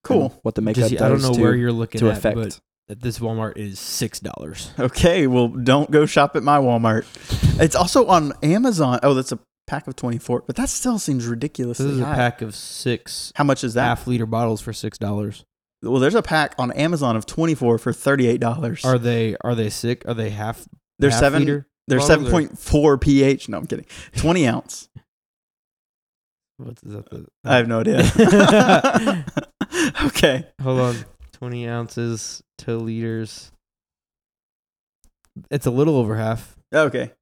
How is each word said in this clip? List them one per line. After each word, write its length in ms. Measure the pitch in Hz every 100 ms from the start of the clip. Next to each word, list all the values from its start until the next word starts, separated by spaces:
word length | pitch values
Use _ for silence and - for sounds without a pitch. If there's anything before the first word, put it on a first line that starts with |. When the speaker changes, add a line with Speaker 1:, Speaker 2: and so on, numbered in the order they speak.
Speaker 1:
Cool. 200 | - 240
Speaker 2:
And 80 | 131 -
what 120 | 113
the 60 | 110
makeup 200 | 110 110
Speaker 3:
Jesse, 140 | 113 120
I 80 | 113
don't 100 | 135
Speaker 2:
does 80 | 131
Speaker 3:
know 40 | 120
Speaker 2:
to, 40 |
Speaker 3:
where 140 | 117
you're 180 | 123 120
looking 280 | 117 117 113
Speaker 2:
to 100 | 117
Speaker 3:
at, 80 | 101
Speaker 2:
affect. 180 | 110 107
Speaker 3:
but 240 | 107 - _ _ _
at 100 | 104
this 180 | 120 110
Walmart 380 | 113 110 110 -
is 220 | 104 95
six 420 | - - 113 -
dollars. 520 | - - 76 80 - -
Speaker 1:
Okay, 480 | 123 - 175 180 139
well, 220 | 123 120
don't 420 | 127 123 139 147
go 140 | 151 147
shop 300 | - 143 151
at 60 |
my 160 | 120 147
Walmart. 460 | 127 120 113 110 - - - - - -
It's 140 | 156 -
also 300 | 175 277 233
on 240 | 175 147 -
Amazon. 560 | 147 196 262 185 135 123
Oh, 120 | 139
that's 180 | 131 131
a 60 | 120 _ _ -
pack 200 | 147 -
of 80 | 131
twenty-four, 460 | 123 117 - 123 -
but 100 | 143
that 120 | 262
still 280 | - 254 220
seems 280 | - 135 117
ridiculously 600 | 117 147 - 123 120 139
Speaker 3:
This 80 |
is 60 | 135
a 40 | 127
Speaker 1:
high. 80 |
Speaker 3:
pack 280 | 143 120 -
of 120 | 110
six 760 | 104 - - 127 117 - - - -
Speaker 1:
How 80 |
much 180 | 143 135
is 100 | 127
that? 100 | 117
Speaker 3:
half 220 | 120 117 127
liter 200 | 123 113
bottles 340 | 113 117 110
for 120 | -
six 240 | 107 107 -
dollars. 460 | 101 104 104 104 _ _ _ _
Speaker 1:
Well, 180 | 113 131
there's 140 | 135
a 80 | 220
pack 320 | - 156 147 -
on 140 | 123
Amazon 420 | 127 156 170 131 110
of 80 |
twenty-four 540 | - - 165 151 120 117
for 140 | 127
thirty-eight 480 | 110 135 139 123 123
dollars. 440 | 117 127 127 156
Speaker 3:
Are 140 | 131 123
they, 380 | 117 117 113 101
are 120 | -
they 160 | 117 107
sick? 360 | - 117 120 -
Are 60 |
they 160 | 113 110
half, 360 | 104 107 - - - _ _
Speaker 1:
They're 120 | 139
Speaker 3:
half 100 | 117
Speaker 1:
seven, 200 | 139 147
Speaker 3:
liter 220 | 139 143 - _ -
Speaker 1:
they're 120 | 131
Speaker 3:
bottles, 120 | 143
or 40 | 156
Speaker 1:
seven 80 | 127
point 280 | 175 147 -
four 380 | - 151 151 139
P 260 | 151 139
H. 240 | 135 135 -
No, 80 | 98
I'm 80 | -
kidding. 180 | - - - - -
Twenty 320 | 151 180 131
ounce. 400 | 120 - - - - _ _ _ _ _ _ _ _ _ _ _ _ _ _ _ -
Speaker 3:
What's, 260 | 123 117
is 120 | -
that 160 | 104 -
the 160 | - - _
Speaker 1:
I 120 | - 127
have 120 | 117
no 120 | 113
idea. 1400 | 196 - - - 226 202 311 208 208 175 269 - 226 180
Speaker 3:
<laughs> 0 | 143
Speaker 1:
<laughs> 760 | - - _ - 359 302 - 294
Okay. 400 | - 160 131 - -
Speaker 3:
Hold 180 | 131 127
on. 160 | 123 117 110 _ -
Twenty 360 | _ 123 120 120
ounces 720 | 120 117 - 117 110 - - _ -
to 180 | - 117
liters. 760 | 113 113 113 113 110 - - _ _ _ _ _ _ _ _ _ _ _ _ _ _ _ _ _ _ - -
It's 160 | 143 135
a 40 |
little 260 | 123 156 143
over 180 | 110 110
half. 400 | 110 113 - _ _
Speaker 1:
Okay. 380 | 151 151 127 123 _